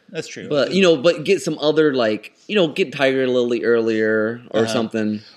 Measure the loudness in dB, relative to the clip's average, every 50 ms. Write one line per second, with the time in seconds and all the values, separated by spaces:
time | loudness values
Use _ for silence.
0 | _ -16 -14 -12 -12 -12 -14 -12 -6 -2 0 0 0 0 2 4 4 4 4 4
1 | 4 2 2 2 0 0 0 0 -2 -4 -6 -2 -2 0 2 2 2 2 2 0
2 | 0 0 -2 -4 -6 -12 _ _ _ -2 0 0 0 0 0 -2 -4 -4 -2 0
3 | 0 0 2 0 0 0 0 0 0 0 -2 -2 0 2 2 2 2 0 0 0
4 | 0 0 0 0 -2 -2 -4 -8 -10 -6 -2 -2 -2 0 -2 -2 -2 -2 -2 -2
5 | -2 -2 -4 -6 -8 -14 -18